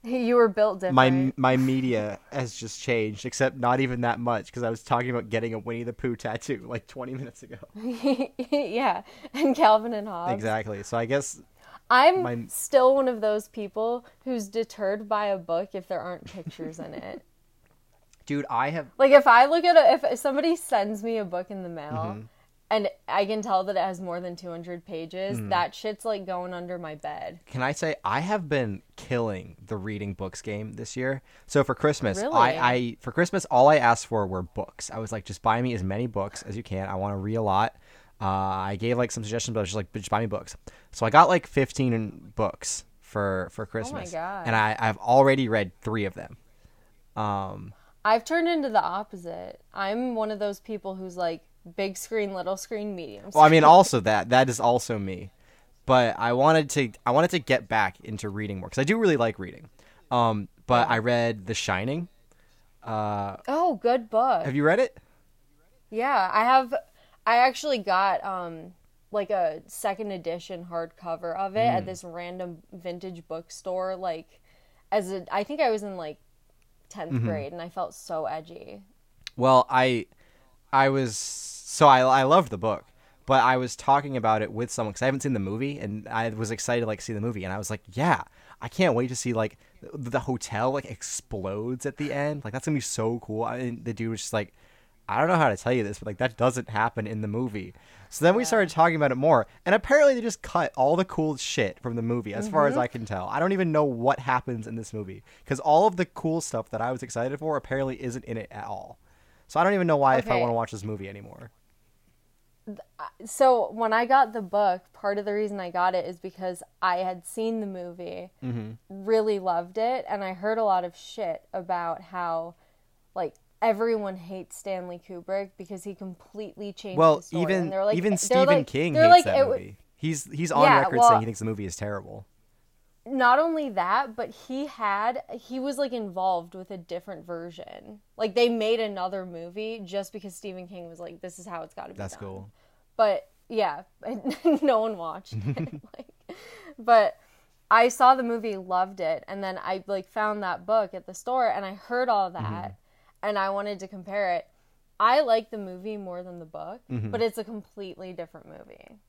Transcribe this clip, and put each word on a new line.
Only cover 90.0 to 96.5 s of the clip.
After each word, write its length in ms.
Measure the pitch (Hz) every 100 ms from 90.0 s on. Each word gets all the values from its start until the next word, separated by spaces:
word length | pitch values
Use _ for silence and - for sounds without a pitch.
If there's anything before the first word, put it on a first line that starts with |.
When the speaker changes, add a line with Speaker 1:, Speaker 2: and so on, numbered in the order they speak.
| 120 123
Speaker 2:
hotel, 500 | 123 123 - 107 127
like, 140 | 139 -
explodes 1000 | 107 - - _ 107 95 101 113 127 143
at 120 | -
the 160 | 147
end. 320 | 139 147 151 135
Like, 80 |
that's 120 | 123 -
gonna 80 | 147
be 20 |
so 400 | - - 110 120
cool." 240 | - 107
I, 140 | 113 120
and 260 | 127 120
the 100 | 113
dude 180 | 107 113
was 100 | 113
just 100 | -
like, 220 | 110 101 _ _ _ _ _ -
"I 100 | 104
don't 80 | 160
know 80 | 180
how 140 | 147
to 80 | 101
tell 160 | 131
you 100 | 127
this, 160 | 104 107
but, 60 | 110
like, 140 | 98
that 180 | 123 117
doesn't 320 | 123